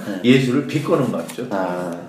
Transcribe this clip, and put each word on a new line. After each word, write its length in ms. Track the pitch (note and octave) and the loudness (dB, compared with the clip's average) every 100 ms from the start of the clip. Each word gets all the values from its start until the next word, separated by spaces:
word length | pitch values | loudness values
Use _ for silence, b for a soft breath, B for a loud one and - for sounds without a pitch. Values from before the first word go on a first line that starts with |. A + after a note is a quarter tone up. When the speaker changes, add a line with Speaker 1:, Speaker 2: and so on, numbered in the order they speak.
| G#2+ | -4
Speaker 1:
네. 140 | F#2 | 0
Speaker 2:
예수를 440 | A#2 C3+ B2 C#3 C#3+ | 6 6 6 0 0
비꼬는 440 | D3+ E3 D#3 A#2+ | -2 0 0 0
말이죠. 360 | E2+ E2 - A2 | -4 -6 -8 -4
Speaker 1:
아, 420 | G2 F#2 F2+ F2+ F2 | -2 -2 -4 -6 -8